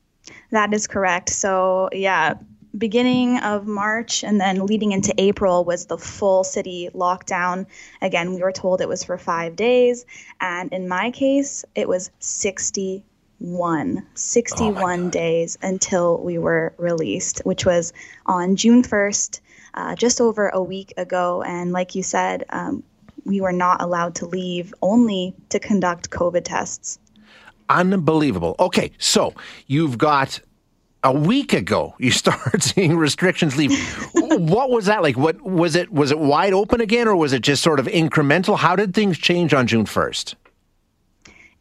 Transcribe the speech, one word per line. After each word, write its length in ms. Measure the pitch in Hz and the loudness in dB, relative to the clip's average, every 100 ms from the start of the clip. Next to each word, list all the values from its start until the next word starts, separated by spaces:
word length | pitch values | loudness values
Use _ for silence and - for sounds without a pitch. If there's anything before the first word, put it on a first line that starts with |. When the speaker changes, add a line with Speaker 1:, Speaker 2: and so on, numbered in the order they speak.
| _ _ - - - | _ _ -20 -20 -4
Speaker 1:
That 220 | 220 208 | 0 2
is 140 | 214 - | 0 -2
correct. 420 | 202 190 180 - | -2 0 0 -2
So, 640 | - 202 185 185 185 190 | -4 0 0 2 0 -2
yeah, 420 | 190 196 175 160 - - - - 202 | -2 0 2 0 -2 -10 -20 -14 -6
beginning 640 | 220 233 247 254 247 247 | -2 2 2 2 2 0
of 260 | 208 208 208 | 0 -4 -4
March 580 | 208 208 226 226 - | -4 -2 -2 -4 -6
and 160 | - 208 | 0 2
then 240 | 190 190 | 2 0
leading 280 | 196 220 208 | 0 0 0
into 200 | 190 202 196 | 0 0 2
April 480 | 196 202 196 180 175 | 2 2 2 2 2
was 180 | 175 - | 0 -4
the 120 | 170 | -10
full 440 | - - 202 190 | -10 -2 2 2
city 460 | 185 214 180 180 175 | 2 -4 -6 -8 -8
lockdown. 720 | 185 180 185 - 185 180 180 196 - - - | -4 -2 -2 -4 -4 -2 -4 -8 -14 -20 -6
Again, 320 | 190 175 175 | -4 -2 -2
we 60 | 185 | -2
were 100 | 185 | -4
told 300 | 185 190 185 | -2 -2 -2
it 80 | - | -2
was 160 | 180 | -6
for 140 | - 180 | -8 -8
five 380 | - 170 165 165 | -4 -4 -4 -2
days, 500 | 226 247 247 240 - - - - | 2 4 4 2 -6 -20 -18 -8
and 320 | 185 175 185 | -6 -6 -8
in 160 | 185 185 | -8 -4
my 220 | 180 226 | -4 -4
case, 540 | 247 269 277 277 - - - | -2 0 2 0 -8 -10 -6
it 100 | - | -2
was 240 | 180 180 _ | -4 -6 _
sixty-one, 1900 | - - 202 190 - - 190 190 - _ _ - 175 175 170 160 92 190 - | -10 -6 -6 -4 -6 -4 -6 -8 -12 _ _ -14 -8 -4 -2 0 -2 -4 -8
sixty-one 600 | - - 240 233 - 220 190 | -10 -2 -2 -2 -2 -2 0
Speaker 2:
Oh, 40 | |
my 160 | 180 180 | -2 -2
God. 160 | 180 | -2
Speaker 1:
days 440 | 170 165 165 165 - | -2 0 0 -2 -6
until 560 | 196 190 - 185 175 170 | -6 -4 -2 0 2 0
we 200 | 180 170 | -2 -4
were 360 | 165 165 160 - | 0 0 -2 -4
released, 640 | 175 170 160 180 - - | -2 -2 -2 -4 -6 -6
which 200 | - 185 | -4 -2
was 280 | 190 175 170 - - - - | 2 2 0 -8 -20 -12 -4
on 300 | 180 180 190 | -2 0 2
June 260 | 226 240 | 6 6
first, 580 | 247 214 202 202 - - _ - - | 6 2 0 -2 -6 -8 _ -20 -16
uh, 200 | - 175 | -10 -8
just 260 | 175 233 - | -2 0 2
over 280 | 233 214 196 | 0 2 0
a 120 | 190 | 0
week 320 | 180 190 190 - | -4 -6 -10 -10
ago. 480 | 180 185 175 175 | -4 -2 0 -2
And 260 | - 175 175 | -4 -4 -4
like 240 | 180 185 | -2 -4
you 80 | 190 | -6
said, 420 | 180 190 185 185 - | -4 -2 -2 -4 -6
um, 320 | 180 175 - - _ _ - | -8 -6 -8 -10 _ _ -12
we 160 | - 196 | -4 -2
were 120 | 190 | 0
not 300 | 180 175 - | 0 0 0
allowed 340 | 175 175 170 170 | 0 -2 -2 -6
to 100 | 170 | -8
leave, 480 | 185 180 175 175 - | -6 -6 -6 -8 -4
only 500 | 185 226 233 190 185 - - | 0 4 2 0 -4 -8 -6
to 100 | 208 | -6
conduct 500 | - 202 175 170 - | -2 0 0 -2 -6
covid 320 | - 175 175 | -4 -2 -2
tests. 540 | 175 175 196 - - - _ _ - - - - - | -4 -6 -6 -10 -12 -14 _ _ -20 -20 -20 -10 -2
Speaker 2:
Unbelievable. 880 | 147 180 196 147 160 147 90 85 - | 2 2 2 2 2 2 0 -2 0
Okay, 320 | 180 208 95 - | 0 2 -2 -2
so 340 | - 214 120 - - - - | 0 2 0 -4 -16 -16 -4
you've 280 | 139 160 117 | 0 0 2
got 440 | 151 143 135 - - _ _ _ _ _ 135 | 2 2 0 -4 -16 _ _ _ _ _ 2
a 60 | |
week 400 | 135 151 269 254 | 2 2 2 2
ago, 420 | 160 90 98 76 - | 0 2 0 -2 -2
you 120 | 123 | 0
<laughs> 120 | - | 2
start 400 | - - 131 202 | 0 0 0 -2
seeing 340 | - - 170 170 | 0 2 2 4
restrictions 600 | 151 - 185 - 160 127 | 2 2 0 2 0 2
leave. 140 | 143 277 - - - | 2 2 -2 -8 -4
Speaker 1:
<laughs> 0 | 349 240 294 | 0 2 2
Speaker 2:
What 340 | 160 208 269 | 2 2 2
was 160 | 240 190 | 2 2
that 160 | 214 | 2
like? 140 | 160 120 | 2 2
What 240 | 156 165 | 0 0
was 340 | 196 180 170 165 | -2 0 2 2
it? 160 | 175 | 0
Was 180 | - 143 | 0 2
it 80 | 151 | 2
wide 360 | 147 147 196 | 2 4 4
open 260 | 190 208 240 | 2 2 0
again, 260 | 220 233 226 | 2 2 4
or 80 | |
was 180 | 185 151 | 2 2
it 100 | 127 | 2
just 200 | 110 139 | 2 2
sort 160 | 170 156 | 2 2
of 80 | 240 | 2
incremental? 720 | 175 160 156 143 160 190 175 | 2 2 2 4 4 2 2
How 160 | 156 | 2
did 180 | 180 208 | 2 2
things 240 | 196 202 160 | 2 2 2
change 380 | - 175 170 | 2 2 4
on 140 | 143 117 | 4 4
June 180 | 113 104 | 2 0
first? 480 | - 67 - - - _ _ _ _ _ _ _ _ - - - _ | 0 -2 -2 -10 -14 _ _ _ _ _ _ _ _ -20 -20 -20 _